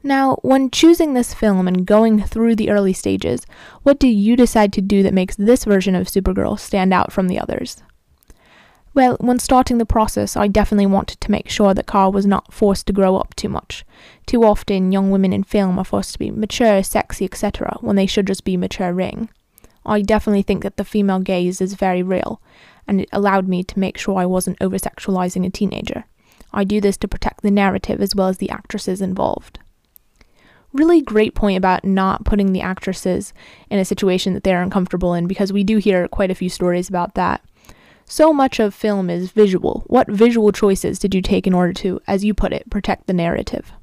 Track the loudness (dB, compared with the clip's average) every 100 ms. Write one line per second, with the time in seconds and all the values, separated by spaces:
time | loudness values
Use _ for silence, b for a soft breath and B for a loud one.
0 | 0 0 2 0 2 2 2 4 6 6
1 | 2 0 -2 0 2 2 2 0 2 4
2 | 4 2 0 0 0 2 2 2 0 -2
3 | -2 -2 -2 -4 -8 B B B 2 4
4 | 4 4 2 4 4 4 2 0 2 2
5 | 4 2 -2 0 2 2 4 2 2 -2
6 | 0 -2 0 -2 -2 -4 -4 0 2 2
7 | 0 -2 -2 -4 -4 -6 -8 -14 -20 _
8 | _ _ _ b b b b b b 2
9 | 2 2 0 0 2 2 4 0 2 0
10 | 0 -2 -4 0 0 2 2 2 2 2
11 | -2 -10 -4 -4 -4 2 2 2 0 2
12 | 2 2 0 0 -4 0 0 2 -2 2
13 | 2 2 -2 -8 -8 -8 _ -18 -18 b
14 | b b -2 4 4 2 -2 -2 0 2
15 | 2 2 2 0 -2 0 0 -2 -2 -4
16 | -6 -8 -8 -6 -6 0 2 2 0 -4
17 | -4 -6 -8 -4 -6 -4 -8 -6 -2 0
18 | 0 0 -2 -4 -4 -4 -4 -4 -4 -4
19 | -6 -6 -12 _ _ b b b -4 -2
20 | 2 0 2 0 0 -2 -4 -8 -4 0
21 | 0 0 0 0 0 -2 -6 -2 0 0
22 | 0 -2 -4 -10 b b b b -2 -2
23 | -2 -2 2 0 0 -4 -4 -4 -4 -4
24 | -4 -2 0 -2 -4 -4 -4 -4 -6 -8
25 | -4 -2 -2 -2 -6 -2 -4 -4 -8 -10
26 | -12 _ b b b -4 -2 0 0 -2
27 | -6 -4 -6 -2 0 2 2 0 -4 -4
28 | -2 0 -2 -2 -6 -8 -10 -8 -6 -4
29 | -4 -2 -2 -4 -10 -20 _ _ _ _
30 | _ _ b b b b b 0 4 4
31 | 4 2 2 2 0 2 2 0 0 0
32 | 0 -2 0 0 2 0 -4 -6 -6 -4
33 | -2 -2 -4 -18 B B B -2 -2 0
34 | 0 0 -2 -2 0 0 0 -2 -2 -2
35 | -2 0 -2 -2 -2 0 2 2 2 2
36 | 0 -2 -2 -2 -6 -2 -2 -2 -2 -4
37 | -4 -2 -2 -2 _ b b b b b
38 | _ 2 4 4 0 0 -2 -2 -2 -2
39 | -2 -4 -2 2 4 2 -2 -4 0 0
40 | 0 4 4 6 2 2 0 0 -2 -4
41 | -2 -2 0 0 2 0 0 -2 -6 -6
42 | -4 -2 0 0 -2 -4 -6 -6 -4 -6
43 | -2 -2 -2 -4 -6 -10 -12 -20